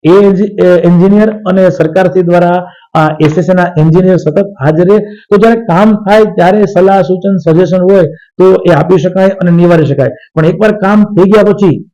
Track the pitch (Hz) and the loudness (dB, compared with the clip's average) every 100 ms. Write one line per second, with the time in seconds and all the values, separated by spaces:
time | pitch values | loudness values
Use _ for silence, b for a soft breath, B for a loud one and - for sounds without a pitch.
0 | 156 190 202 190 208 - 180 175 170 175 | 4 2 2 0 -4 -2 0 2 2 2
1 | 190 208 214 214 185 190 185 - 156 170 | 2 2 0 -4 -4 0 0 0 -2 0
2 | 180 185 170 175 175 180 175 B B 165 | 0 0 0 0 0 -2 -6 B B -2
3 | 156 156 156 165 160 180 175 156 156 165 | -2 -2 -2 -2 -2 -2 -2 0 0 2
4 | 185 175 156 151 202 - 139 156 180 208 | 2 0 -2 -4 -4 -4 -4 0 0 0
5 | 208 - _ 202 226 226 - 170 220 208 | -2 -16 _ 2 2 0 -2 0 0 0
6 | 196 214 214 170 175 208 202 190 190 196 | 0 0 0 0 0 0 0 0 2 0
7 | 175 185 196 190 165 160 175 180 180 196 | 0 -4 -2 -2 0 0 0 0 2 2
8 | 151 156 B - 185 185 180 151 165 185 | 0 -6 B 0 2 2 0 0 2 0
9 | 175 185 190 190 175 170 175 170 147 139 | 0 0 -2 0 0 2 2 2 0 -2
10 | 123 B B 160 156 - 214 208 190 208 | -4 B B -4 -2 0 -2 -2 0 0
11 | 202 - 190 214 202 202 196 135 - | 0 0 2 2 2 0 0 -2 -8